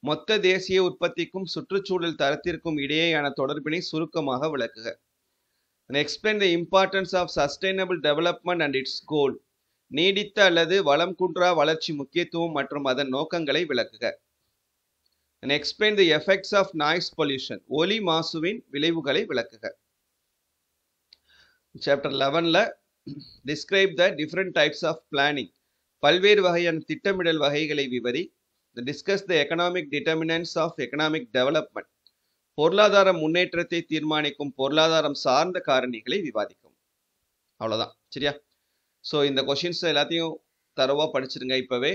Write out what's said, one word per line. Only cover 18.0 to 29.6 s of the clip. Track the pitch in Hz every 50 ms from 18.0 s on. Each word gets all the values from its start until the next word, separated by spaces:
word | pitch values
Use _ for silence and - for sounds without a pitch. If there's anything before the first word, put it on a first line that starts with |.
மாசுவின் | 208 175 160 160 160 - - 165 156 175 220 240 - _
விளைவுகளை | - 143 147 165 170 165 143 139 139 170 214
விளக்குக. | 202 156 123 - - - 113 - 101 - _ _ _ _ _ _ _ _ _ _ _ _ _ _ _ _ _ _ _ _ _ _ _ _ _ _ _ - _ _ _ _ _ _ _ _ _ _ _ _ 139 -
Chapter | 151 139 139 - 151 135
eleven-ல | 135 135 135 139 165 170 170 160 175 220 233 - _ _ _ _ _ _ - 143 147 - - _ _ _ 131
describe | 151 147 - - 196 196 196 190 165 143
the | 175 190 202 -
different | 151 147 160 175 190 185 - 170
types | 151 151 151 - - 160
of | 160 - _ _ -
planning. | 139 139 147 147 143 120 90 _ _ _ _ _ _ _ _ _ _ -
பல்வேறு | 147 156 180 185 208 208 208 190
வகையான | 180 170 170 175 170 160 160 156 _
திட்டமிடல் | 156 156 _ 196 196 185 180 170 160 156 143
வகைகளை | 143 143 147 160 151 151 147 139 131 123
விவரி. | 123 113 123 120 143 180 - _ _ _ _ _ _ _ _ _ 120 123 131
Discuss | 143 143 - - 196 190 196 -
the | 180 156 143
economic | 143 170 165